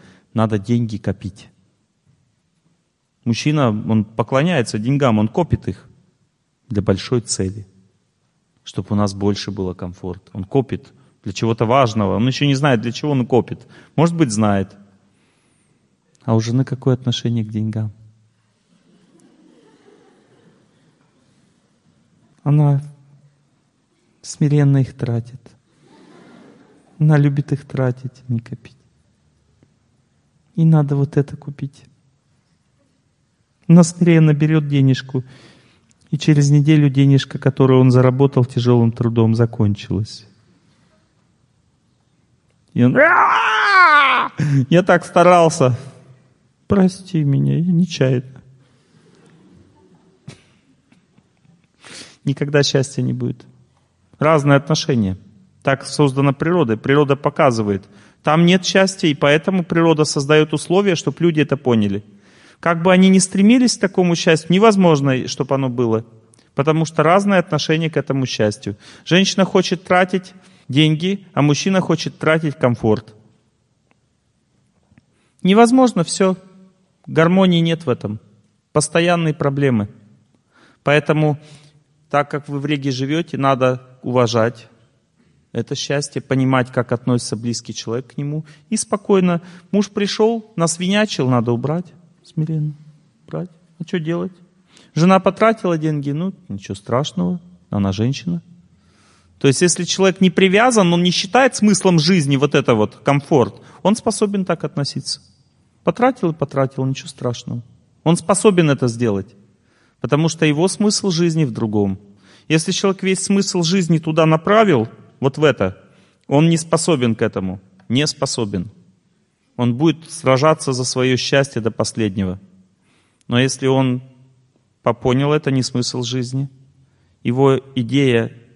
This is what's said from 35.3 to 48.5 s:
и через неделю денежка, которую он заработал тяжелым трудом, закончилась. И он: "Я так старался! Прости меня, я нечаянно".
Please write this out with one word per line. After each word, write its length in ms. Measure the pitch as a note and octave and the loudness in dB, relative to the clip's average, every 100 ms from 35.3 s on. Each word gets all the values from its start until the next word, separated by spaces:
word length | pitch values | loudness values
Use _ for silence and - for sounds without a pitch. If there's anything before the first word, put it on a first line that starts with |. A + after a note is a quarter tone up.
| - - _ _ _ _ _ _ | -18 -20 _ _ _ _ _ _
и 60 | D#3 | -4
через 320 | - D3 C#3+ | 2 2 4
неделю 380 | D3 C#3+ D#3 D3 | 4 4 4 2
денежка, 500 | C3 C#3 C#3 - C#3+ | 2 4 4 0 -4
которую 420 | C#3 - C3 C3 | -4 2 4 6
он 100 | C3 | 6
заработал 540 | B2 B2+ B2+ C#3 C3+ A#2+ | 6 4 4 2 2 0
тяжелым 460 | - A#2+ A#2+ A#2 | 0 2 2 2
трудом, 420 | A2+ A#2 A#2 A2+ | 0 -2 2 2
закончилась. 960 | A2+ A2+ - G#2+ G2+ - F#2 A2 - - _ _ _ _ _ _ _ _ _ _ _ _ _ _ _ _ _ _ _ _ _ _ _ _ - | 2 -2 0 -2 -2 -6 -6 -6 -12 -20 _ _ _ _ _ _ _ _ _ _ _ _ _ _ _ _ _ _ _ _ _ _ _ _ 0
И 80 | |
он: 120 | A#3+ A3+ D#4 F4+ F#4+ - A4+ A4 G#4 G4 F4 D4 C#4 B3+ D#3+ - D3 C#3 B2 | 2 4 4 4 2 0 -2 -2 0 4 6 4 2 0 -4 -6 -2 0 2
"Я 140 | E3+ | 2
так 220 | G3 F3 - | 4 0 0
старался! 720 | F#3 F3 F3+ E3 D#3+ B2+ A#2 - - _ _ _ _ _ _ _ | 2 6 6 4 2 0 0 -8 -20 _ _ _ _ _ _ _
Прости 560 | G3+ F#3 F#3 - D#3+ | 2 2 0 -6 -4
меня, 340 | C#3+ C3+ C#3 C#3 | -2 0 0 -2
я 140 | F3 | 0
нечаянно". 720 | E3+ F3+ - C3 C3 B2 - _ | 0 -2 0 0 0 -4 -18 _